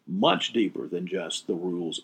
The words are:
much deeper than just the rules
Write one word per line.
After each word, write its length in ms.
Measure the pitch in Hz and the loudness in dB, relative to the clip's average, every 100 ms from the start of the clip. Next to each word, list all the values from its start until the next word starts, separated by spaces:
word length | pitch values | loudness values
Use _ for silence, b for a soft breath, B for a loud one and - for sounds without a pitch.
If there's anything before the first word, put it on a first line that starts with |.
| - | -6
much 460 | 92 147 175 - | 2 4 4 2
deeper 360 | 117 98 - 60 | 2 2 0 -4
than 180 | 87 87 | -4 -2
just 400 | 92 82 - - | -4 -4 -6 -2
the 80 | |
rules 460 | 87 90 87 85 78 | -2 -2 -2 -2 -6